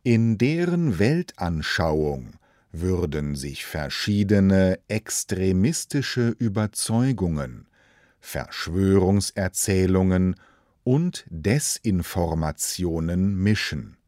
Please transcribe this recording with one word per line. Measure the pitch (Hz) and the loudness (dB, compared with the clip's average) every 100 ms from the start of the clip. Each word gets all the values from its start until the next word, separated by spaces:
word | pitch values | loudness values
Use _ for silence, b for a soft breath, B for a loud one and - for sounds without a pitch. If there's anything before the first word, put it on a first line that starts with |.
In | 127 117 113 110 | 4 4 4 2
deren | 123 165 175 175 165 85 | 2 2 0 0 0 2
Weltanschauung | 104 165 175 - 87 80 73 - 82 78 76 69 58 - b b b | 2 2 -4 -6 -4 -2 -2 0 0 2 0 -4 -10 -20 b b b
würden | 80 92 90 87 76 73 71 | -6 -2 -2 -2 -2 -4 -6
sich | 69 69 - | -8 -10 -10
verschiedene | 80 71 - - 101 98 104 98 95 95 92 _ | -8 -6 -6 -2 0 4 4 6 6 4 0 _
extremistische | 107 - - - 92 95 92 110 170 - 143 127 - 117 | -6 -4 -8 -4 -2 0 2 2 -2 -4 -4 -2 -2 -2
Überzeugungen, | - 117 101 107 - - 113 131 110 90 76 65 57 - b b b b b | 0 -2 -2 -4 -4 -2 0 0 0 -2 -2 -6 -12 -20 b b b b b
Verschwörungserzählungen | - - - - - 87 95 98 92 101 98 - 92 - - 95 92 92 92 92 92 - b b b b | -10 -10 -10 -10 -4 0 4 4 4 2 0 -4 -4 -4 0 2 4 4 4 2 0 -2 b b b b
und | - 139 175 - - | 0 0 0 -6 -12
Desinformationen | 82 85 139 - - 117 92 85 95 85 80 78 73 - - 87 82 80 90 95 95 | -6 0 0 0 -4 0 0 0 -2 0 0 -2 -4 -8 -4 -4 -2 -2 0 0 0
mischen. | 98 107 - 71 55 - | 0 0 -2 -8 -10 -18